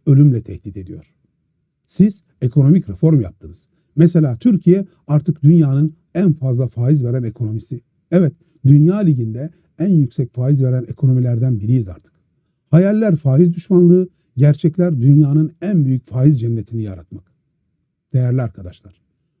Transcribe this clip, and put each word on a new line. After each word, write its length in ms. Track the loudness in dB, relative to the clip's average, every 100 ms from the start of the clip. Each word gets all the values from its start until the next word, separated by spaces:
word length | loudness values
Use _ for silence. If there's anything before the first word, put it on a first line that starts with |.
| 0
ölümle 360 | 4 4 2
tehdit 360 | -4 -14 -14 -16
ediyor. 360 | -16 -18 -20 _ _ _ _ _ _ _ -6
Siz 380 | 0 0 -2 _ _
ekonomik 480 | -4 0 2 2 0
reform 320 | -2 0 0
yaptınız. 460 | -2 -10 -20 -20 _ _ _ 0
Mesela 420 | 2 2 0 -2
Türkiye 480 | 0 0 2 0 -2 _ -4
artık 360 | -2 -2 0
dünyanın 520 | 2 4 2 0 -2 -6 _
en 200 | -2 -2
fazla 340 | 0 -2 -4 -4
faiz 360 | -4 -2 0
veren 200 | -2 -4
ekonomisi. 580 | -6 -8 -8 -8 -10 -16 -16 _ _
Evet, 220 | 0 0 -4 _ _ 2
Dünya 300 | 4 4 2
Ligi'nde 520 | 0 -2 -4 -8 -12 -16 _ -6
en 100 | -2
yüksek 440 | 0 0 -4 -8
faiz 300 | -6 -2 0
veren 220 | 0 -4 -6
ekonomilerden 720 | -4 -2 0 0 -2 -2 -4
biriyiz 280 | -2 -2 -4
artık. 260 | -12 _ _ _ _ _ _ _
Hayaller 440 | 2 2 0 -2 -2
faiz 380 | 0 2 2
düşmanlığı, 560 | 0 -2 2 4 4 0 _ _ 0
gerçekler 640 | 0 2 -2 -2 -2 0
dünyanın 500 | 2 4 2 0 -2 -6
en 240 | -4 -2 0
büyük 200 | -4 -6
faiz 340 | -2 0 0
cennetini 440 | -2 -6 -8 -10
yaratmak. 480 | -10 -12 -18 -20 -20 _ _ _ _ _ _ _ _
Değerli 280 | -4 -2 -2
arkadaşlar, 600 | -6 -10 -18 -20 -20 _ _ _ _ _